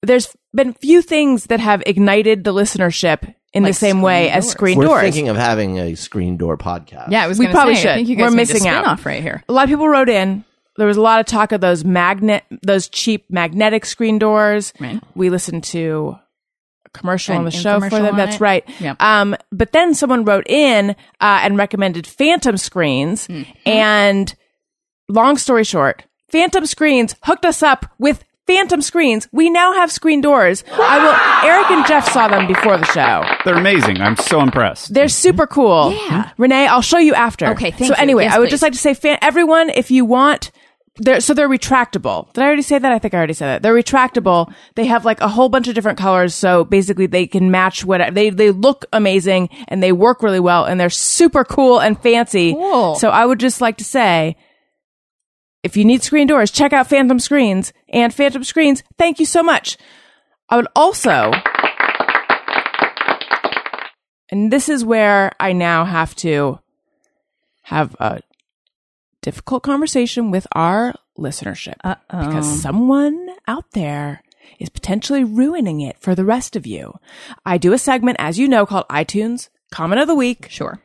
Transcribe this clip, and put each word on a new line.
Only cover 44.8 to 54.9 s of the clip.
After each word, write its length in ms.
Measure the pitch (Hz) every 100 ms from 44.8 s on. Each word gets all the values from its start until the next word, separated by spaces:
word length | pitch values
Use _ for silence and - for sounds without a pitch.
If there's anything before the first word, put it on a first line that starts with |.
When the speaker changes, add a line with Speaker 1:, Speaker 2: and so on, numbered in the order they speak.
| 233
Speaker 1:
have, 200 | 233 226
like, 160 | 220
a 80 | 214
whole 180 | 214 262
bunch 180 | 262 240
of 80 | 226
different 220 | 214 -
colors, 340 | 190 185 180
so 320 | 170 190 180 165
basically 400 | 196 190 185 190
they 220 | 180 180
can 240 | 196 185
match 340 | 185 190 190 185
what, 280 | 185 175 185
they, 160 | 214
they 180 | 185 214
look 340 | 190 240 269 -
amazing, 580 | 220 202 190 180 190 180 - 233
and 140 | 190
they 80 | 185
work 280 | 180 214 247
really 180 | 220 190
well, 240 | 175 175 -
and 140 | 180
they're 100 | 175
super 560 | - - - 339 294 254
cool 340 | - 262 240
and 180 | 208 214
fancy. 520 | 240 233 240 196 170
Speaker 2:
Cool. 420 | 285 381 311 190 151
Speaker 1:
So 160 | -
I 140 | - 240
would 140 | 254
just 220 | 254 -
like 160 | 240 -
to 80 | 208
say, 500 | 269 220 170 160 165 _ _ _ _ _